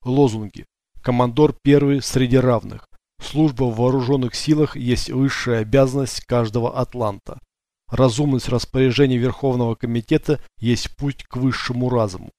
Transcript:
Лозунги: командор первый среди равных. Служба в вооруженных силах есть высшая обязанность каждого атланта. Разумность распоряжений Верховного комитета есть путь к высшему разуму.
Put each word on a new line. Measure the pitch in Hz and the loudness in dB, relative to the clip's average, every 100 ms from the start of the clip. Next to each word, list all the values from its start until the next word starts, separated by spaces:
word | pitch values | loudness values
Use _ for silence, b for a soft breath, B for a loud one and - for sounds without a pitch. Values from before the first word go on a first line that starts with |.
Лозунги: | 123 135 135 110 107 - - _ _ - | 0 2 2 0 -10 -14 -20 _ _ -8
командор | - 123 123 117 151 - | -2 0 0 4 2 2
первый | 139 143 139 139 | 4 4 4 0
среди | - 131 127 127 | 0 0 4 4
равных. | 127 117 101 104 - - _ _ | 4 0 -2 -16 -18 -20 _ _
Служба | - 143 156 123 127 | -6 2 2 2 -2
в | 113 | 2
вооруженных | 123 135 123 139 123 | 2 2 0 0 -2
силах | - - 151 151 139 | -4 0 2 2 -2
есть | 123 120 - | -2 -2 -2
высшая | 127 135 - 123 117 | 0 0 0 -2 -2
обязанность | 107 135 135 135 131 - - | 2 2 2 0 -4 -8 -2
каждого | 123 113 117 117 120 | 0 0 -2 -2 -4
атланта. | 123 123 110 98 - - _ _ _ _ - | -6 -2 -4 -4 -14 -18 _ _ _ _ -8
Разумность | 113 131 113 147 131 - | 2 2 2 0 0 0
распоряжений | 120 - 131 131 117 139 123 | -4 -2 0 2 4 2 2
Верховного | 123 - 139 123 117 110 | -2 -2 -2 0 -2 -2
комитета | 120 117 - 156 - 147 - - | -4 -4 0 -2 0 -4 -4 -6
есть | 113 120 - - | -2 0 -2 -6
путь | 143 - | -8 -8
к | - 123 | -12 -4
высшему | 131 120 - 123 123 | -2 -2 -6 -2 0
разуму. | 120 107 90 - | 0 -2 -4 -16